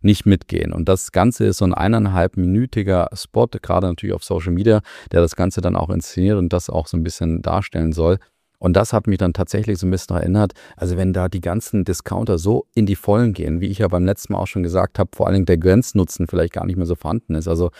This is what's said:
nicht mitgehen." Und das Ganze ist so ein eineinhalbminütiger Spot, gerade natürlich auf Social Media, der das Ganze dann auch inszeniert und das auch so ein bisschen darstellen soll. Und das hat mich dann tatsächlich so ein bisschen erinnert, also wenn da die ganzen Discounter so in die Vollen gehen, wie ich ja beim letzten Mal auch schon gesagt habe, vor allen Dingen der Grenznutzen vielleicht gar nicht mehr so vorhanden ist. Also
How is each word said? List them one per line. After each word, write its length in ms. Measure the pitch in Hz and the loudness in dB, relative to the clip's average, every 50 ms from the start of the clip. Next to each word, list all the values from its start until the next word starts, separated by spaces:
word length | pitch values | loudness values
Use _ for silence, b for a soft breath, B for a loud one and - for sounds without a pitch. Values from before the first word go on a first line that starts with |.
nicht 240 | - 101 104 - - | 4 4 2 4 4
mitgehen." 460 | 101 101 87 - _ - 82 - 80 | 2 2 2 2 _ -6 -4 -4 -4
Und 160 | 82 82 82 82 | -4 -4 0 0
das 240 | 92 92 - - | 0 0 -2 -4
Ganze 340 | - 90 92 120 123 - 110 | 0 2 2 2 2 2 0
ist 120 | 104 95 - | 0 2 2
so 80 | 101 | 0
ein 80 | 92 90 | 0 2
eineinhalbminütiger 1400 | - - 98 113 113 104 98 92 90 87 92 - - 90 90 92 107 123 127 - 117 98 98 95 90 85 - - | 2 0 2 2 2 2 2 2 2 0 0 0 0 0 2 2 2 0 0 -2 -4 0 2 2 2 0 -2 -4
Spot, 340 | - - - _ 107 120 117 - 110 | -12 -16 -4 _ 0 0 0 0 -10
gerade 260 | - - - 92 92 92 | -4 -2 0 0 0 0
natürlich 280 | 87 - - 98 92 | -4 -4 -4 -6 -6
auf 80 | 87 - | -6 -4
Social 300 | - 95 87 82 90 87 | -4 -4 -4 -2 -2 -2
Media, 260 | 87 101 113 110 107 B B B B B B | 2 4 4 4 4 B B B B B B
der 80 | - 85 | 2 2
das 160 | 85 82 - | 2 2 2
Ganze 240 | - 90 92 - - | 0 -2 -2 -2 -2
dann 160 | 90 92 92 | -2 0 0
auch 140 | 87 85 85 | 0 -2 -2
inszeniert 480 | 95 92 - - - - 90 101 107 101 | -2 -4 -4 -4 -2 0 2 2 4 2
und 160 | 90 85 90 | 2 0 0
das 160 | 90 - - | -2 -2 -2
auch 180 | - 82 80 - | -4 -4 -4 -2
so 80 | - | -2
ein 80 | 87 80 | -2 -2
bisschen 380 | 82 - - 87 82 82 82 | -2 -4 -4 -2 -2 -2 -2
darstellen 500 | 80 80 82 92 98 - - 82 82 80 | -2 -2 -2 -2 -2 -4 -4 -2 0 0
soll. 260 | 78 82 80 82 92 98 b b b _ _ _ _ _ | 0 2 2 2 2 0 b b b _ _ _ _ _
Und 140 | - 95 87 95 | 0 0 2 2
das 160 | 110 - - | 0 0 0
hat 140 | 110 - - | -2 0 0
mich 100 | 98 92 | 0 0
dann 160 | 101 90 82 | 0 0 0
tatsächlich 460 | - 95 - - 104 107 107 104 87 | -2 -4 -2 -2 -4 -2 -2 -4 -2
so 80 | 92 90 | -2 -2
ein 20 | |
bisschen 260 | 92 92 - - 90 | -2 -2 -4 -4 -4
erinnert, 360 | 87 82 85 92 104 107 92 - B B B B B | -2 0 0 2 2 2 0 -2 B B B B B
also 180 | - 90 90 | -4 -4 -2
wenn 180 | 87 95 95 90 | 0 0 0 0
da 160 | 92 90 92 | 0 -2 -2
die 120 | 90 95 | -4 -4
ganzen 420 | 82 87 87 113 - - - 104 90 | -4 -4 -4 -4 -6 -4 -2 -2 -2
Discounter 540 | - 90 - - - - 95 113 113 98 82 | -2 -4 -6 -4 -6 -6 -4 -2 0 -2 0
so 300 | 82 98 117 131 - _ _ | 2 0 0 0 -2 _ _
in 100 | 120 107 | 0 2
die 100 | 98 101 | 2 0
Vollen 380 | - - - 104 110 123 117 98 | -2 0 0 2 2 2 2 0
gehen, 260 | 85 82 73 76 85 | -2 -4 -4 -2 -2
wie 60 | 92 | -2
ich 140 | 92 98 - | -4 -2 -2
ja 80 | 110 90 | -2 0
beim 180 | - 90 90 | 2 2 2
letzten 280 | 92 107 - - - 101 | 2 0 -2 -4 -6 -4
Mal 60 | 92 | -4
auch 60 | 92 | -4
schon 160 | 92 - 98 | -4 -4 -4
gesagt 380 | 90 85 85 92 92 - _ - | -4 0 0 0 0 0 _ -2
habe, 100 | 98 - - | -4 -4 0
vor 100 | - - | -2 0
allen 80 | - 92 | 2 2
Dingen 120 | 98 90 85 | 2 2 2
der 100 | 92 82 | 2 4
Grenznutzen 680 | 82 92 92 113 131 - - 101 90 80 - - - 82 | 4 4 4 4 4 2 0 0 0 0 -2 -6 -6 -2
vielleicht 260 | - 90 85 85 - | 0 -2 -2 -2 -2
gar 140 | - 85 90 | -6 -4 -4
nicht 80 | 92 | -2
mehr 100 | 92 90 | -2 -2
so 80 | 82 87 | -2 -4
vorhanden 400 | - - 76 90 117 _ _ 80 | -4 -4 -4 -4 -4 _ _ -4
ist. 140 | 78 78 85 | -4 -2 -2
Also 240 | 82 82 87 85 B | 0 0 0 -2 B